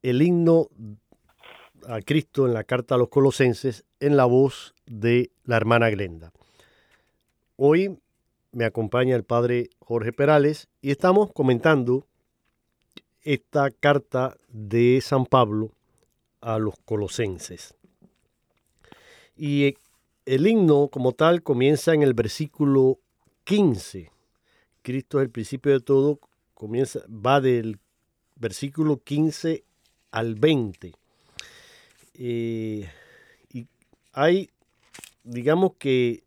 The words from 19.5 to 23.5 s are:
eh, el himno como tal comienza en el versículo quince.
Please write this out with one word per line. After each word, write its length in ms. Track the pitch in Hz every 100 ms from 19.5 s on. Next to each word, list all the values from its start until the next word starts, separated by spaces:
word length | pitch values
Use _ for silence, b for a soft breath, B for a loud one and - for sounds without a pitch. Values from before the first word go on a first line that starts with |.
| 143
eh, 100 | 143 139 _ _ _ _ -
el 200 | 131 180
himno 420 | 226 175 143 143
como 240 | 135 127
tal 300 | - 156 175
comienza 500 | - 123 135 147 -
en 80 | 156
el 120 | 143
versículo 840 | 120 107 - 151 - 143 135 131 131 _ _ _ _
quince. 680 | -